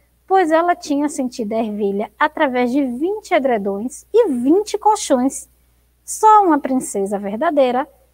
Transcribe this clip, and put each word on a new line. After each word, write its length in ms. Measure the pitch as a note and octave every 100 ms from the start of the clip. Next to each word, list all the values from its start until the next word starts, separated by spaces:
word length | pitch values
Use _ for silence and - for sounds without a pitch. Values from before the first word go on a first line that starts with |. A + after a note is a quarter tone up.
| _ _ -
pois 240 | F#4+ E4+
ela 240 | D#4+ F4 F4
tinha 340 | - C#4+ D4
sentido 440 | D4 B3+ - G#3
a 40 | A3
ervilha 540 | A3+ G#3 G3+ G3 A3 -
através 520 | D4+ D#4+ D4 B3 B3
de 140 | C4+ C4+
vinte 480 | A#3+ E4+ G#4+ -
edredões 720 | E4+ C4 A#3 G3+ G3 B3 - -
e 140 | G#4+ A4
vinte 480 | B3 B3 F4+ G#4 G#4
colchões. 720 | G#4 G#4 - C4 C4 - - _ _ _ _ _ -
Só 380 | - A4 G#4+
uma 160 | F#4+ D4
princesa 580 | C#4 C4 - G3+ G3 G3+
verdadeira 720 | G3+ A3 D#4+ D4 B3+ B3 D4+ _ _